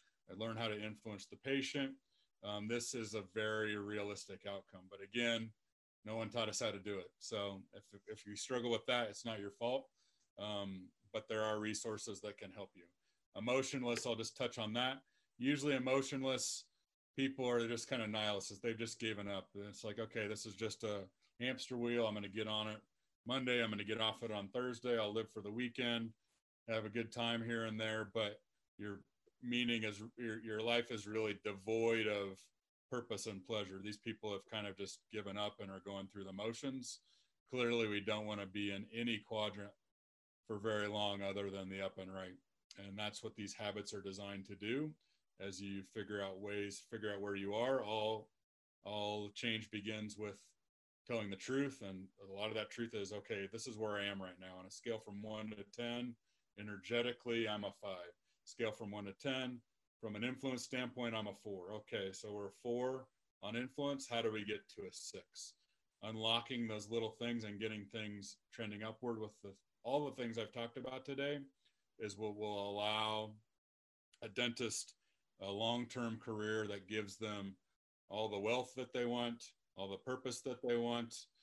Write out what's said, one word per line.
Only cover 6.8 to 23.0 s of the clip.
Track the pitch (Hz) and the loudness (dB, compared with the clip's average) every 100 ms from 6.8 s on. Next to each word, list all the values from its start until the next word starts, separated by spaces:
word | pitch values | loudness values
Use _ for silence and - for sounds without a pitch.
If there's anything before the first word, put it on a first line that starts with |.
| 98 98 | -2 -2
it. | 90 - | -4 -10
So | - 110 101 98 - | -4 0 0 -2 -10
if, | 98 - 101 - | -16 -18 -20 -12
if | 107 104 | -10 -8
you | 101 | -8
struggle | - 127 120 | 0 2 4
with | 117 - | 2 4
that, | 123 113 | 4 4
it's | 104 120 | -2 -4
not | 110 | -4
your | 101 | -4
fault. | - 117 131 135 _ _ _ _ - | -2 2 2 0 _ _ _ _ -8
Um, | 104 104 98 95 90 _ _ | -4 -2 -2 -6 -10 _ _
but | 110 - | -6 -2
there | 110 | 2
are | 107 107 | 4 2
resources | 107 107 117 107 - 98 | 2 0 -2 -4 -4 -6
that | 104 104 | -6 -8
can | 101 | -12
help | 87 98 92 | -10 -12 -12
you. | 85 _ _ _ _ 95 | -20 _ _ _ _ -4
Emotionless, | 113 127 135 139 123 117 123 | 4 4 4 0 2 2 2
I'll | 113 | 0
just | 110 - | -2 -2
touch | 123 120 | -2 0
on | 107 | 0
that. | 113 127 135 - _ _ _ | 4 2 2 -10 _ _ _
Usually | 123 147 147 135 | 4 4 4 4
emotionless | 127 135 135 139 131 127 - - - _ _ _ _ - | 6 6 6 2 2 2 2 -2 -8 _ _ _ _ 2
people | 135 135 123 | 2 4 4
are | 120 117 | 6 4
just | 117 - | 0 0
kind | 131 | 0
of | 110 | 2
nihilists. | 107 107 101 - 98 | 2 4 2 0 -2
They've | 120 110 | 0 0
just | 113 - | -2 0
given | 113 104 101 | 0 0 -2
up. | 98 - 101 | -4 -6 -8
And | 101 | -8
it's | 101 | -6
like, | 110 104 | -6 -4
"Okay, | 110 117 104 | -4 -2 -2
this | 107 113 | -2 -6
is | 95 | -4
just | 110 - | -4 -2
a | 110 104 95 _ _ _ | -2 -2 -4 _ _ _
hamster | 123 127 - 123 | 0 0 -2 0
wheel. | 120 120 110 | 2 4 4
I'm | |
gonna | 104 101 | 2 -2
get | 101 107 | -2 0
on | 107 107 | 2 0
it | 107 - _ | -4 -10 _